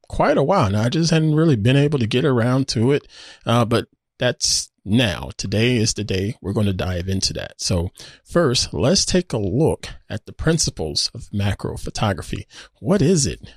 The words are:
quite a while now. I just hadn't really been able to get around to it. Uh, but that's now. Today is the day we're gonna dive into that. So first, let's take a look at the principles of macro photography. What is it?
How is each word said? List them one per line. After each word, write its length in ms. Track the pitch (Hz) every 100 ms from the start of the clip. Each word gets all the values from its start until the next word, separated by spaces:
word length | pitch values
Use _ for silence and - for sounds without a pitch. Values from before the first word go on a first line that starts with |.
| -
quite 280 | - 202 285
a 80 |
while 260 | 139 196 104
now. 120 | 104
I 80 | 120
just 200 | 156 165
hadn't 240 | 160 156
really 220 | 151 165 120
been 200 | 123 139
able 220 | 147 143
to 80 | 110
get 180 | 123
around 440 | 143 123 120 131 135
to 240 | 117 120
it. 160 | 143 - - - -
Uh, 200 | 113 117
but 240 | 113 117 - _ _ -
that's 480 | 123 - - - - _
now. 460 | - 117 113 64 - -
Today 400 | 98 101 123 123
is 160 | 107
the 120 | -
day 320 | 104 95 101 -
we're 140 | 90
gonna 180 | 101 101
dive 340 | 92 90 90 90
into 280 | 95 -
that. 260 | 73 - -
So 300 | - 92 87 - - -
first, 480 | - 170 151 123 -
let's 320 | 71 120 190
take 260 | - 185 -
a 40 | 117
look 500 | 98 117 147 - - - -
at 160 | 107
the 80 | -
principles 800 | - 160 165 - - 78 71 -
of 140 | - -
macro 440 | 104 101 101 - -
photography. 680 | - - 107 92 - - - - - -
What 220 | 107 202
is 240 | 143 180 101
it? 140 | - -